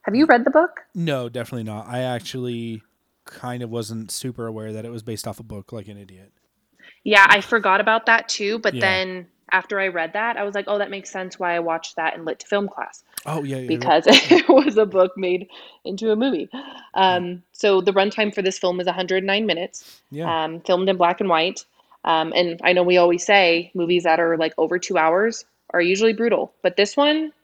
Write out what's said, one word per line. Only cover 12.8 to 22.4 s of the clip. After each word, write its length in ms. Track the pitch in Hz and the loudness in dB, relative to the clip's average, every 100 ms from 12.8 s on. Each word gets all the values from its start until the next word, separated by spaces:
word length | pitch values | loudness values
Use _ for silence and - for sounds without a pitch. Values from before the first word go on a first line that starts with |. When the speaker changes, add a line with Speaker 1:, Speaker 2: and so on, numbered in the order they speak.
| - - _ - - | -12 -14 _ -14 -8
Speaker 2:
Oh, 160 | 160 | -6
yeah, 140 | 139 135 | -6 -8
yeah, 100 | 127 | -4
Speaker 1:
Because 380 | 156 123 160 - | -4 2 4 6
<laughs> 220 | - - | 4 6
Speaker 2:
yeah. 80 | 339 | 2
Speaker 1:
it 100 | - | 6
was 280 | 262 285 208 | 4 4 0
a 80 | |
book 320 | 208 190 185 190 | 2 2 2 0
made 300 | 180 180 208 - - _ | -4 -4 -6 -20 -20 _
into 280 | - 196 220 | -12 -6 -2
a 40 | |
movie. 340 | 214 269 180 - 254 277 - - | 0 0 -2 -6 -12 -16 -20 -8
Um, 320 | 190 190 180 | 2 2 2
Speaker 2:
Yeah. 100 | 175 180 _ | -4 -10 _
Speaker 1:
so 300 | - 214 190 | -2 2 4
the 120 | 185 | 4
runtime 400 | 196 202 214 208 | 2 0 0 -4
for 80 | 208 | -2
this 160 | 190 185 | -4 -2
film 200 | 185 185 | -2 -2
is 80 | 180 | -4
a 40 | |
hundred 320 | 175 180 190 | -4 -2 -2
nine 220 | 196 196 | 0 -2
minutes, 560 | 214 165 190 - - - _ | 0 -4 -6 -12 -20 -20 _
Speaker 2:
Yeah. 340 | 143 170 165 | -8 -4 -4
Speaker 1:
um, 160 | 156 165 | -4 -8
filmed 280 | - 180 190 | -2 0 2
in 80 | 185 | 2
black 220 | 175 185 | 0 0
and 80 | 202 | 0
white. 340 | 165 170 - - _ _ _ | 0 0 -6 -20 _ _ _
Um, 300 | - 160 160 | -2 0 0
and 240 | - | 0